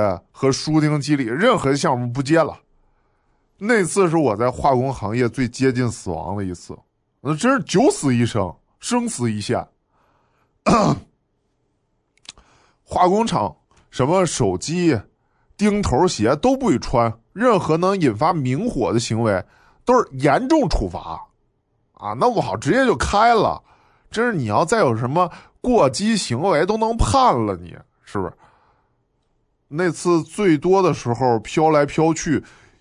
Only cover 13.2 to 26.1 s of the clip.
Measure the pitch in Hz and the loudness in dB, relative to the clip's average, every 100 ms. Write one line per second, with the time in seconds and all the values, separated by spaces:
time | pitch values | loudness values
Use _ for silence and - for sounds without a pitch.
13.2 | 226 139 104 - _ _ _ - 127 185 | 0 -2 -4 -6 _ _ _ -2 0 2
14.2 | 175 - 104 90 - 175 175 117 - _ | 0 0 -2 -2 -4 0 2 0 -2 _
15.2 | _ _ _ _ 214 202 196 123 175 - | _ _ _ _ 0 0 0 2 2 2
16.2 | 104 151 247 269 247 127 - 123 117 110 | 0 2 2 0 0 0 0 0 0 -2
17.2 | _ 185 247 202 156 160 185 196 147 104 | _ -2 2 2 2 0 0 0 0 0
18.2 | 156 175 127 131 233 143 95 107 117 110 | 0 0 -2 -2 -4 -2 -2 -2 -2 -2
19.2 | 117 95 - _ _ _ - 247 - 131 | 0 -2 -4 _ _ _ 0 2 2 -2
20.2 | 143 147 262 320 208 - 101 85 82 82 | 2 2 2 2 2 0 -4 -8 -12 -14
21.2 | - _ _ _ _ _ _ _ 104 113 | -16 _ _ _ _ _ _ _ -10 -2
22.2 | 220 208 - 95 135 226 262 143 - 202 | 0 0 -4 -4 -2 0 2 0 0 2
23.2 | 226 233 131 76 - _ _ _ _ 202 | 4 4 0 -2 -10 _ _ _ _ -4
24.2 | 240 196 110 107 165 226 160 110 123 156 | -2 -2 0 0 2 2 2 0 -2 0
25.2 | 175 - - _ 247 233 143 - 208 | -2 -4 -20 _ 0 2 2 2 -2